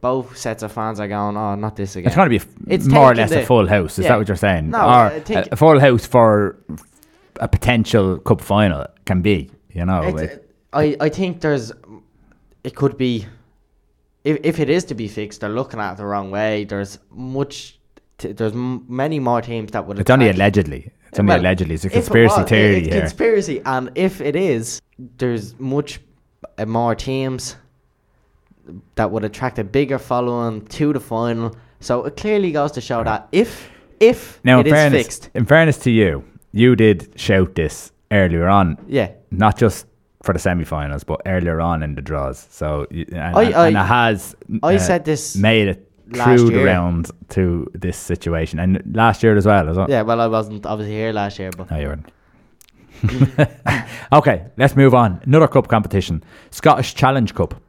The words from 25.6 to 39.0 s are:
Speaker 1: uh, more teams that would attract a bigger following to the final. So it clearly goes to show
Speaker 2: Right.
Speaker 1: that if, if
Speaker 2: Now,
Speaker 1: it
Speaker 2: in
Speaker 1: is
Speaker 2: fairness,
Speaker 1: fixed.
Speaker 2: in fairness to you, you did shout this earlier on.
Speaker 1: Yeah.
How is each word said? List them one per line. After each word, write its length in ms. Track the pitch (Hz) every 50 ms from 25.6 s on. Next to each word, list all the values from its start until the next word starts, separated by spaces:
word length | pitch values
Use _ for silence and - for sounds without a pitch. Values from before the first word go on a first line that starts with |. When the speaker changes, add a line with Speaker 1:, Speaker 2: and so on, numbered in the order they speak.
| 131 135 131 143 147 143 - - _ _ _ _ _ _ _ _ _ - _
Speaker 1:
uh, 80 | - 107
more 300 | 107 113 113 120 120 113
teams 640 | 113 - 131 131 135 135 131 131 127 - - - - _ _ _ _ _ _ _ _ _ _ _ _ _ _ _ _ _ _ _ _ _ 64 80 95 - _ _
that 160 | - 110 101
would 140 | 95 110 101
attract 340 | 107 - - 135 127 - -
a 60 | 110
bigger 340 | 92 107 135 147 131 139 131
following 680 | 131 - 127 120 123 123 120 120 117 117 110 110 104
to 260 | - - - 151 147 147
the 60 | 135
final. 540 | 120 - 117 113 117 120 117 113 113 117 - - - _ _ _
So 240 | - - 123 123 -
it 120 | 143 147
clearly 340 | - - 214 214 208 196 180 151
goes 200 | 147 143 143 143
to 80 | -
show 180 | 117 - 131 117
Speaker 2:
Right. 60 | 113
Speaker 1:
that 220 | - 110 - - - -
if, 360 | 180 226 233 - - - - - _ _ _ _ _
if 400 | - 226 247 - - - - _ _
Speaker 2:
Now, 160 | 127 127 127
Speaker 1:
it 60 | 123 147
Speaker 2:
in 40 | 156
Speaker 1:
is 0 |
Speaker 2:
fairness, 300 | 151 151 147 135 147 117
Speaker 1:
fixed. 240 | - - - - - _
Speaker 2:
in 100 | - 120
fairness 320 | 95 143 160 165 160 139 -
to 120 | - 131
you, 340 | 117 113 107 92 76 69 69 - _ - _ _ -
you 240 | 101 113 127 123
did 360 | 104 113 110 104 85 - - _ -
shout 360 | - - 107 95 92 90 -
this 360 | - 80 76 - - - - _ _ _ _
earlier 380 | 107 104 95 90 82 85 85 90
on. 300 | 98 101 95 85 76 - -
Speaker 1:
Yeah. 240 | - - 139